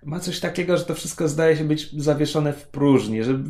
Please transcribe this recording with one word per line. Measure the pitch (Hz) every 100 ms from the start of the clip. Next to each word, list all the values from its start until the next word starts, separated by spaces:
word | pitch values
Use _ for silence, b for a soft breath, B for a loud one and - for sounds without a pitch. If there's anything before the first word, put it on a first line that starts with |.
ma | 143 175
coś | 180 180
takiego, | 170 185 175 175
że | 165
to | 160
wszystko | - - 160
zdaje | 147 160 156
się |
być | 151 151 -
zawieszone | 147 143 143 147 156 147
w | 139 -
próżni, | 143 143 131 107 110
że | 117 135 147